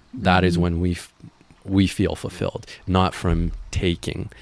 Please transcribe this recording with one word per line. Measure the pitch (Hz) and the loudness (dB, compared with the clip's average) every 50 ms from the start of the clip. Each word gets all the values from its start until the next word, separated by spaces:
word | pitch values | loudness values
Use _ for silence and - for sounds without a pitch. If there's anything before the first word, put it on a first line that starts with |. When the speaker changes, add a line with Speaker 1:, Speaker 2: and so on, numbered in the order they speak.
| _ _ | _ _
Speaker 1:
that | - - 101 95 90 92 | -12 -2 2 4 4 4
is | 92 90 85 | 4 4 2
Speaker 2:
Mm-hmm. | 85 | 2
Speaker 1:
when | 85 87 85 82 | 2 2 0 0
we | 90 90 | 0 0
f-, | 87 - - - _ _ - - - _ _ - _ _ - | -2 -4 -8 -14 _ _ -20 -20 -20 _ _ -20 _ _ -8
we | 98 98 98 98 | 0 2 4 4
feel | 90 - - 95 82 82 | 4 2 0 0 0 -2
fulfilled, | - - - - - - - - 110 - - - - - - | -4 -8 -10 -6 -6 -6 -6 -6 -8 -12 -16 -20 -10 -2 0
not | 90 92 92 87 - | 2 4 4 2 0
from | - - 92 82 82 85 85 - - - - | -2 0 0 0 2 0 -2 -4 -8 -10 -8
taking. | - - 98 90 82 - - - - 87 - - - - | -4 -2 0 0 0 -2 -4 -6 -8 -8 -8 -12 -14 -18